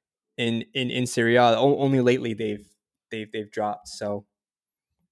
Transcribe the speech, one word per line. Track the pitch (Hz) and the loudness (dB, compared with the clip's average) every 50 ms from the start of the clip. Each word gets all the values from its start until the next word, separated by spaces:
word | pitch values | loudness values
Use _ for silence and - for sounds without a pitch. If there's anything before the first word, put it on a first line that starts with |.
| _ _ _ _ _ _ _ | _ _ _ _ _ _ _
in, | - 120 117 117 117 - - _ | -4 -4 -2 -2 -4 -6 -6 _
in, | 135 127 123 | -6 -4 -4
in | 120 127 123 | -4 -4 -4
Serie | 120 - 127 117 113 117 | -2 -2 0 2 4 4
A. | 120 120 120 113 | 6 6 6 4
O-, | 110 127 139 143 | 4 4 2 2
only | - 139 135 135 131 | 2 2 2 2 4
lately | 123 123 123 127 123 117 110 | 4 4 2 2 0 -4 -6
they've, | 104 113 107 104 101 104 _ _ _ _ _ _ _ _ _ | -4 -4 -6 -6 -6 -10 _ _ _ _ _ _ _ _ _
they've, | 113 110 107 107 | -12 -12 -10 -10
they've | - 113 107 101 | -10 -10 -10 -8
dropped. | - 110 107 104 101 - - - | -6 -6 -4 -4 -6 -8 -12 -18
So, | - - 107 104 104 101 101 _ _ _ _ _ _ _ _ _ _ _ _ _ _ _ _ _ | -14 -10 -8 -8 -8 -8 -10 _ _ _ _ _ _ _ _ _ _ _ _ _ _ _ _ _